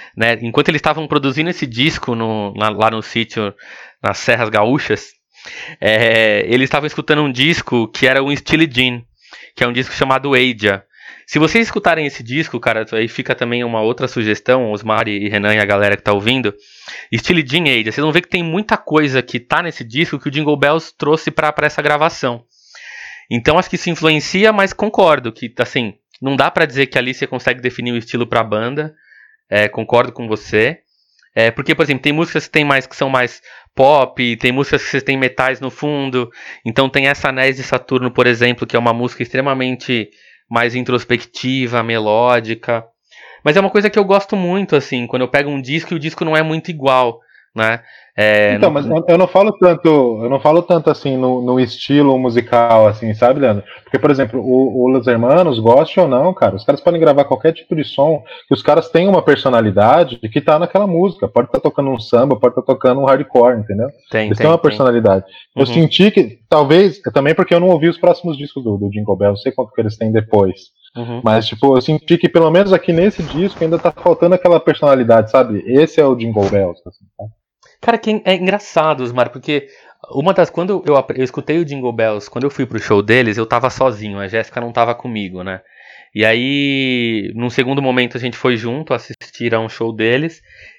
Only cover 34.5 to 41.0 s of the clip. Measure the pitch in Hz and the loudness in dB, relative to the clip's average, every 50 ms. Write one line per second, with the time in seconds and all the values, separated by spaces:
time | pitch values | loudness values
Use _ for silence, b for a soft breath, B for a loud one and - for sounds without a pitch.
34.5 | 123 135 143 - - 135 - - - 135 - - 135 135 131 127 127 - 131 131 | 0 0 -2 -2 -2 -4 -2 -2 -6 -4 -2 -2 -2 0 -2 -2 -2 -2 -2 -2
35.5 | 131 127 135 127 120 - 147 147 147 143 139 135 131 127 120 117 B B B B | -2 -4 -8 -12 -10 -8 -6 -4 -4 -4 -4 -4 -4 -4 -4 -6 B B B B
36.5 | B B B 113 110 - 135 131 - 143 135 139 143 - - 143 131 131 131 131 | B B B -4 0 0 0 0 0 0 0 0 -2 -2 -4 -4 -2 0 0 -2
37.5 | 131 127 131 - - 123 - - 131 127 127 123 123 - 123 123 120 113 123 123 | -2 -4 -6 -4 -4 -6 -4 -2 -2 -2 -2 -2 0 2 2 2 2 2 0 0
38.5 | 120 - 131 - - 120 120 117 117 117 120 120 - - 127 - - 131 135 143 | 0 -2 -4 -4 -2 -2 0 0 -2 -2 -4 -6 -6 -8 -10 -6 -4 -4 -2 -2
39.5 | 135 131 127 127 127 120 - - 127 117 104 - b b b b b b b b | -2 -2 -4 -4 -6 -6 -6 -4 -4 -4 -4 -8 b b b b b b b b
40.5 | 120 117 120 120 113 127 120 - 123 117 | -2 -2 0 0 -2 -4 -4 -2 -2 -2